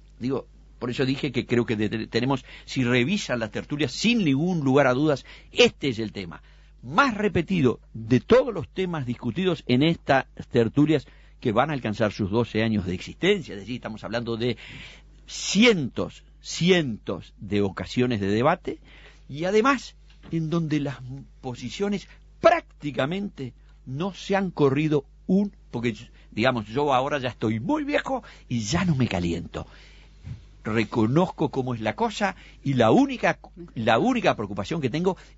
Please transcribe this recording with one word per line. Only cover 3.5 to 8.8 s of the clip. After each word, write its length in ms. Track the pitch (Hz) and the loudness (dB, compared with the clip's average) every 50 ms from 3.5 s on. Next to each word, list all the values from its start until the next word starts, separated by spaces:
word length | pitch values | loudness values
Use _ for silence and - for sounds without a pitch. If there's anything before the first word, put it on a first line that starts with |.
tertulias, 420 | - 110 - - 147 147 151 131 | -6 -8 -8 -6 -4 -4 -4 -4
sin 320 | - - - 226 240 226 185 | -4 0 0 2 2 2 2
ningún 360 | 143 135 135 165 185 185 160 | 2 2 2 0 0 0 0
lugar 260 | 139 135 127 147 139 | 2 4 4 4 4
a 80 | 127 127 | 4 4
dudas, 320 | 131 156 156 139 - - - - - - - | 2 2 0 0 -2 -4 -16 -20 -20 -20 -6
este 380 | - - 240 226 - - - 139 | 4 4 4 4 4 -2 -4 -4
es 100 | 113 110 | -2 -2
el 140 | 110 101 | -6 -6
tema 300 | - 104 92 82 76 76 - - - - - - - - | -8 -10 -10 -10 -14 -16 -18 -20 -20 -20 -20 -20 -20 -18
más 320 | - 120 156 240 285 262 202 | -12 -2 0 2 2 2 0
repetido 640 | 202 208 202 165 180 160 - 190 170 135 117 - - - - | 0 -2 0 0 -2 -2 0 0 2 2 2 2 0 -8 -16
de 280 | - 110 110 113 127 120 | -14 -10 0 2 2 2
todos 340 | - - 226 254 285 254 202 | 4 6 4 4 4 2 -4
los 120 | 170 127 | -8 -8
temas 380 | - - 185 | -8 -4 -4